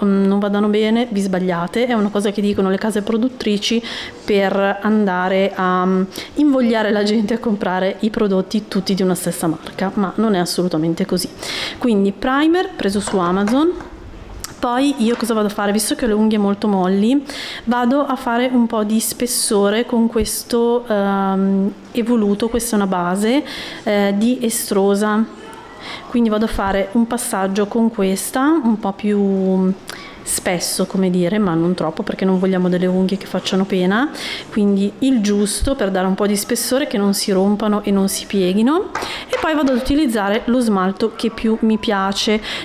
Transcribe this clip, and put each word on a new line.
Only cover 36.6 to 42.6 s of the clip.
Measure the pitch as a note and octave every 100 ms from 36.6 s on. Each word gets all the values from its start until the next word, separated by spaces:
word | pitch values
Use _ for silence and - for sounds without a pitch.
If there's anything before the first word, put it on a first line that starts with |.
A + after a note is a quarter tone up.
| - B3+ C#4+
che | G#3+
non | G3+
si | G3 -
rompano | F#3 G3 G#3 G#3+ G#3
e | G#3
non | G3 G3
si | - -
pieghino. | G3+ F3+ G3 A#3+ E4+ - - - - -
E | B4+
poi | E4
vado | D4 C4+
ad | B3
utilizzare | B3+ C#4+ D4 A3 G3 A3 A#3+
lo | B3+
smalto | A3+ G3 F#3 G3 A3 -
che | A3+
più | A3+ A3 A3
mi | A3 G#3+
piace. | A3+ G3+ F#3+ G3+ - A3 - -